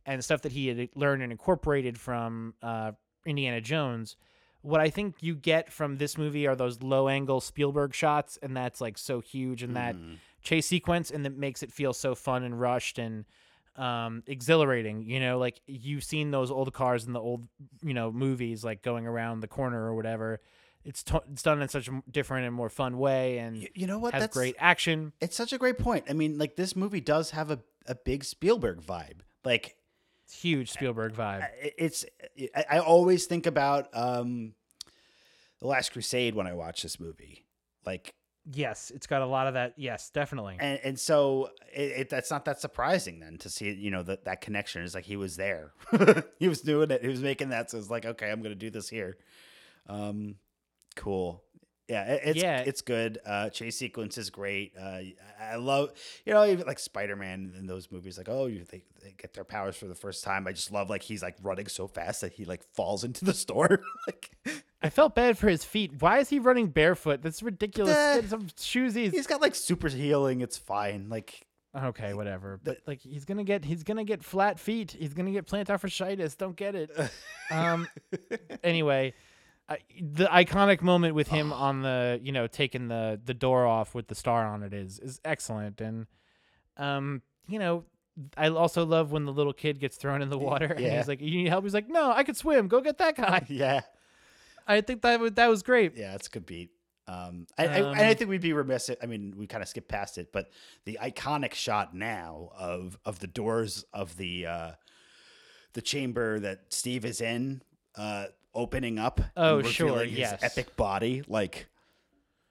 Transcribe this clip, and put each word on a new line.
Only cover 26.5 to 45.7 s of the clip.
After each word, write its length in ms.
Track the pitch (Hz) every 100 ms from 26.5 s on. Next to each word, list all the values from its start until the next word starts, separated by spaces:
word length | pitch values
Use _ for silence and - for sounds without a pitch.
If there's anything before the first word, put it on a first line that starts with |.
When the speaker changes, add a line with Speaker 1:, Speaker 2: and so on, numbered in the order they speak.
| -
Speaker 2:
this 200 | 185 190
movie 260 | 196 196
does 280 | 127 151 160
have 200 | 160 151
a, 80 | 143 - _ -
a 80 |
big 300 | 127 - 139
Spielberg 580 | 139 - 175 233 120 87
vibe. 380 | 82 87 76 - _ _ 131
Like, 300 | 120 - _ _ _ _ _ _
Speaker 1:
It's 80 | -
huge 300 | 175 147 123
Spielberg 420 | - 135 113 110
vibe. 300 | 110 107 98
Speaker 2:
I, 280 | 135 120 147 -
it's, 260 | 165 - - _ - - 131 143
I, 100 | 151
I 80 | 156
always 460 | 160 170 175 180 180
think 180 | 175 165
about, 440 | 147 139 143 139
um, 600 | 117 123 123 123 120 110 - _ - - _ _ _ _ _ _ -
The 80 | 123
Last 240 | 131 120
Crusade 400 | 123 - 123 120 107
when 120 | 92
I 60 |
watch 280 | 87 82 -
this 180 | 80 -
movie. 460 | 85 78 - - _ _ _ _ -
Like, 280 | 92 - - _ _ -
Speaker 1:
Yes, 380 | 135 131 107 -
it's 160 | 131 -
got 160 | 143
a 60 | 131
lot 180 | 131 135
of 80 |
that. 220 | 127 123 -
Yes, 320 | 135 107 -
definitely. 480 | 147 143 135 98 92
Speaker 2:
and, 200 | 143 139
and 160 | 135 131
so 500 | - 151 139 135 135 - -
it, 200 | 139 143
it, 180 | 127 135
that's 220 | 135 -
not 140 | 147 151
that 140 | 139
surprising 600 | 143 - 131 180 - 82
then 180 | 80 82
to 120 | 95
see, 180 | - 104
you 200 | 98 104
know, 100 | 95
that, 240 | 87 95 92
that 160 | 92
connection 400 | - 104 - 87
is 140 | 87 90
like, 100 | 87
he 100 | 101
was 200 | 95 85
there. 380 | 98 85 76